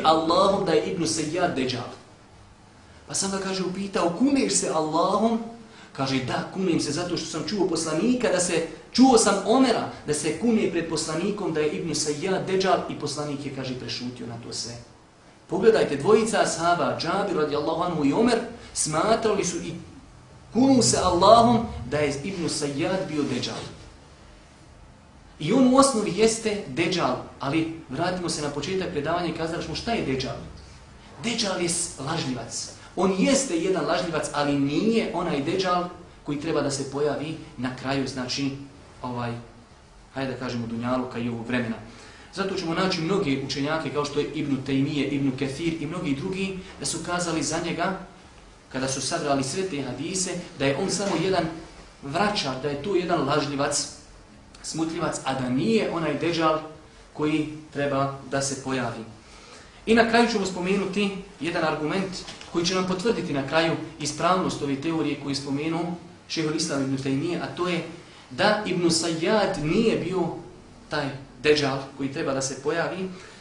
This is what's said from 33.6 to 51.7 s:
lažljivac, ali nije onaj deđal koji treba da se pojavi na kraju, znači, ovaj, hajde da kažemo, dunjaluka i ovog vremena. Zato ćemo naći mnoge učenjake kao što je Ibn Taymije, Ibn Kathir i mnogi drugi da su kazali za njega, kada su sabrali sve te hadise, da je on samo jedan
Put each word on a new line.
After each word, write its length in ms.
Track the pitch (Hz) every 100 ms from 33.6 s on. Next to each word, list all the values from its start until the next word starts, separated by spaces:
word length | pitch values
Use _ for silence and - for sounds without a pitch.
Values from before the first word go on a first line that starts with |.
| 185 170 147
lažljivac, 400 | 170 170 151 -
ali 260 | 147 143 143
nije 520 | 139 156 214 226 -
onaj 280 | 170 170 143
deđal 400 | 147 190 185 175 175 - - -
koji 160 | - 147
treba 220 | 160 147
da 100 | 135
se 200 | 135 131
pojavi 460 | 139 147 135 151 156 - -
na 180 | 127 123
kraju, 320 | 131 139 123
znači, 440 | 131 120 139 139 - - - - -
ovaj, 320 | 127 120 120 117 - - - - - - -
hajde 180 | 131 135
da 80 | 120
kažemo, 280 | 127 120 113
dunjaluka 520 | 113 120 127 123 120
i 100 | 120
ovog 180 | 113 113
vremena. 280 | 123 113 113 - - - - -
Zato 220 | 180 196 175
ćemo 180 | 165
naći 280 | 175 190 160
mnoge 420 | 160 196 139 135 139
učenjake 440 | 147 139 160 135
kao 160 | 143 143
što 140 | 147
je 120 | -
Ibn 240 | 156 139 131 -
Taymije, 400 | 135 147 143 127
Ibn 220 | 143 139
Kathir 420 | 127 135 - 165 -
i 60 | 151
mnogi 300 | 180 147 135
drugi 440 | 185 185 190 180 - -
da 60 | 143
su 120 | 165 175
kazali 380 | 175 165 160
za 140 | 135 160 165
njega, 340 | 151 180 185 - - - - - - -
kada 160 | 131 131
su 140 | 139
sabrali 420 | - 151 147 139
sve 200 | 131 190 185
te 120 | 143
hadise, 500 | 127 127 165 185 185 180 - -
da 60 | 135
je 120 | 139
on 120 | 190
samo 220 | 190 196 165
jedan 220 | 190 180 160 - -